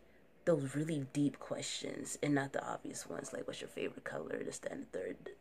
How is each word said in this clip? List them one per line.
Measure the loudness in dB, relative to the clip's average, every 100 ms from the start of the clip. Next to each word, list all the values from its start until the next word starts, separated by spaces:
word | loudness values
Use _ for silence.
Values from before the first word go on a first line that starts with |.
| -16 -20 -20 0
those | 4 4 4
really | 2 2 2 2
deep | 4 4 2
questions | -2 -2 -2 -2 -4 -4 -6 0
and | 4
not | 4 4
the | 0
obvious | -2 -4 -4 -6 -6
ones, | -6 -4
like, | -4 -4
"What's | -6
your | -6
favorite | -2 -2 -2
color?" | -4 -4 -2 -2
This, | -2 -4
that, | -4
and | -6 -4
the | -4
third. | -2 -4 -10 -12